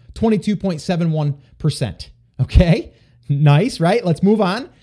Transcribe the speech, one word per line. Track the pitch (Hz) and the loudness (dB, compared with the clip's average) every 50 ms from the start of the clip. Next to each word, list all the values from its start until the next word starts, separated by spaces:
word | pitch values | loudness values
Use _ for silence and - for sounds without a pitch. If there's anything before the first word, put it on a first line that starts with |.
| _ - - | _ -20 -8
twenty-two | - 214 226 214 - 214 214 208 - | -2 0 0 0 0 -2 -4 -4 -4
point | 196 196 170 147 | -4 -6 -6 -6
seven | - - 180 165 170 165 156 | -6 -4 -4 -2 -2 -2 -2
one | 156 147 143 139 - - _ _ - | -2 -2 -4 -4 -6 -12 _ _ -4
percent. | - 151 - - 127 101 82 - - - - _ _ _ _ - | -4 -4 -2 -2 -6 -8 -8 -10 -18 -20 -20 _ _ _ _ -6
Okay, | 131 - - - 180 165 180 - - - - _ _ _ _ _ _ - | -4 2 4 4 6 6 4 0 -2 -6 -16 _ _ _ _ _ _ -6
nice, | 143 139 151 147 143 147 208 269 - - | -2 2 4 4 4 4 2 0 -2 -2
right? | 165 175 208 240 208 | 0 0 0 0 0
Let's | 175 156 - | -2 -2 0
move | 180 196 220 214 | 2 2 2 2
on. | 202 175 196 240 311 - _ _ | 0 -2 -2 -4 -8 -12 _ _